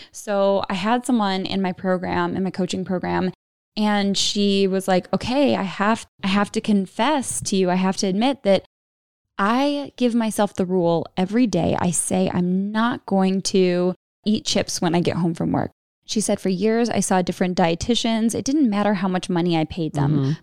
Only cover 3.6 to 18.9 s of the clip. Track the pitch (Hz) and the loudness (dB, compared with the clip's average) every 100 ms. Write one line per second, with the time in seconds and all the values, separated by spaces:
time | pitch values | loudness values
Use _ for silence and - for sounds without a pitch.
3.6 | _ - 214 208 202 190 - 208 202 196 | _ -2 0 2 0 0 0 0 2 2
4.6 | 196 190 190 185 - 190 - 262 269 208 | 2 0 2 0 0 -4 0 2 2 2
5.6 | 196 - 202 226 - _ 196 202 208 214 | -2 -2 0 0 -4 _ -2 0 0 -2
6.6 | - 202 185 - 240 302 233 - - 190 | 0 0 0 -2 0 0 -2 -6 -2 0
7.6 | 180 185 185 190 196 190 254 262 196 190 | 2 2 2 0 0 0 0 0 2 2
8.6 | - _ _ _ _ _ _ - 202 247 | 0 _ _ _ _ _ _ -4 0 2
9.6 | 285 285 277 - 247 233 220 214 208 - | 0 -2 -6 -2 0 0 -2 0 -2 0
10.6 | 180 185 170 165 - - 185 220 247 175 | -2 2 2 0 -2 -4 0 2 2 2
11.6 | 87 - 180 165 - 185 185 - 180 185 | 0 0 0 -2 -2 0 0 0 0 0
12.6 | 202 220 233 - - 190 190 190 - 196 | -2 -2 -2 -2 -2 2 2 0 0 2
13.6 | 180 180 180 180 _ _ - 214 - 208 | 2 2 0 -2 _ _ -2 -2 0 -2
14.6 | - - 180 175 160 - 170 165 - 90 | -2 -2 0 0 0 0 -2 -2 -2 -2
15.6 | - _ _ _ - 220 208 202 190 180 | -4 _ _ _ -6 -4 -2 -2 -2 0
16.6 | 214 220 233 - - 185 180 - 180 185 | 0 2 0 0 0 0 0 -2 -2 2
17.6 | 170 170 - 226 233 226 226 202 233 294 | 0 0 -2 0 0 0 0 0 0 2
18.6 | 254 202 208 | 2 2 0